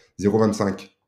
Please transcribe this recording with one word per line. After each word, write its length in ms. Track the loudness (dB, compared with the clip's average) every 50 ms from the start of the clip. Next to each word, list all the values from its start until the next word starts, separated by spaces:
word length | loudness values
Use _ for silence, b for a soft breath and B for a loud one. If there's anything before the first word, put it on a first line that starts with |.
| b b b b
Zéro 200 | 0 0 2 2
vingt-cinq, 580 | 2 2 0 0 -2 -4 -4 -6 -12 -20 _ _ _